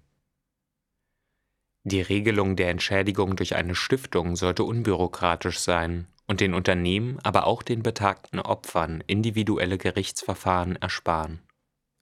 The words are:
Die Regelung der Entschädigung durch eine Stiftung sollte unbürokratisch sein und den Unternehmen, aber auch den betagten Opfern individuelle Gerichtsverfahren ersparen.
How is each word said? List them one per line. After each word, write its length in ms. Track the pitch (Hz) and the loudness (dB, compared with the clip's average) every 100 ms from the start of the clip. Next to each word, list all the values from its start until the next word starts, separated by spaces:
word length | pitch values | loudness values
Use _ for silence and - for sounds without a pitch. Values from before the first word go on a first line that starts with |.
| _ _ _ _ _ _ _ _ _ _ _ _ _ _ _ _ _ _ | _ _ _ _ _ _ _ _ _ _ _ _ _ _ _ _ _ _
Die 180 | - 95 | -2 0
Regelung 540 | 90 101 107 104 98 95 | 2 2 2 2 2 2
der 160 | 90 | 0
Entschädigung 640 | 90 - 98 98 95 95 95 | 0 0 0 2 2 0 0
durch 180 | 92 | -2
eine 220 | - 87 87 | -2 -2 -2
Stiftung 600 | - 135 - 92 85 87 | 0 -2 0 0 0 0
sollte 260 | 90 90 | 0 0
unbürokratisch 960 | 101 117 110 90 87 - 90 85 92 - | 0 0 0 2 0 0 0 0 -2 -2
sein 480 | - 87 82 87 85 _ - | 0 2 0 -4 -8 _ -4
und 160 | 98 | 0
den 140 | 98 90 | 2 2
Unternehmen, 640 | 90 90 87 95 120 131 | 2 2 2 0 -2 -4
aber 240 | - 98 - | 2 2 4
auch 160 | 117 | 2
den 220 | - 117 | -2 -2
betagten 560 | 113 - 101 95 - 90 | -2 0 0 0 -6 -6
Opfern 640 | 101 104 - 90 80 80 - | -4 -4 -2 -2 -2 -2 -2
individuelle 720 | 98 113 107 107 104 90 92 | 0 0 0 0 0 0 -2
Gerichtsverfahren 1000 | 92 95 95 - - 95 - 92 87 90 | -2 -2 -4 -6 -6 -4 0 2 0 -2
ersparen. 680 | 92 - - 82 80 82 - _ _ _ _ _ | -4 -4 0 0 -2 -10 -16 _ _ _ _ _